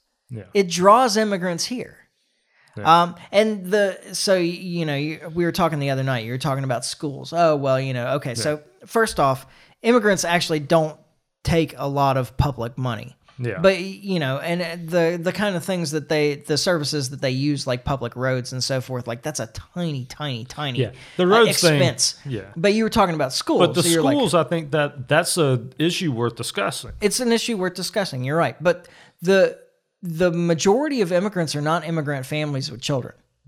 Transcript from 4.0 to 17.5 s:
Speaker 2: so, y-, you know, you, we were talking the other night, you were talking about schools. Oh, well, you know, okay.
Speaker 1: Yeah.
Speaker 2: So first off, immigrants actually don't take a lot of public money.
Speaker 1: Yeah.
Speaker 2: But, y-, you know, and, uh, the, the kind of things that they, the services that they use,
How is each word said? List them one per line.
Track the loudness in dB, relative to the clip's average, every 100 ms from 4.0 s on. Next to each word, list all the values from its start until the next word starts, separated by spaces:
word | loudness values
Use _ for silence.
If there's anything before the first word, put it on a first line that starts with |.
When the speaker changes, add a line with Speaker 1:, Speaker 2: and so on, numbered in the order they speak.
| -10
Speaker 2:
so, | -4 2 2
y-, |
you | 2 -4 -6 -4 -2
know, | -2
you, | -4 -6 -6
we | -2 0
were |
talking | 2 0 0
the | -2
other | -2
night, | -2 -2 -4
you |
were | -4
talking | -2 -2
about | -2 -4 -4
schools. | -8 -8 -8 -6
Oh, | 2 4 4
well, | 2 0
you | 0
know, | -4 -2 -2
okay. | -4
Speaker 1:
Yeah. | -4
Speaker 2:
So | -4 -4 -8 _ -4
first | 0 0 2
off, | 0 0 -6 -20 _ _
immigrants | 2 4 4 2 2
actually | 0 0 -2
don't | 2 2 2 -6 _ _ _ _
take | 0 2 2 -2
a | -2
lot | 2 4 2
of | 0 -2
public | -2 -2 -8 -4
money. | -4 -6 -10 -20 _ -8
Speaker 1:
Yeah. | -6 2
Speaker 2:
But, | 2 2
y-, | -2 -10
you | -4 -2
know, | -2 -2
and, | -4 -4
uh, | -4 -8
the, | -2 0 2 0
the | -2
kind | -2 -2 -2
of |
things | -4 -4 -2
that | -4 -2
they, | 0 0 -2
the | -2 0
services | 2 0 0 -4 -4
that | -4
they | -4
use, | 0 0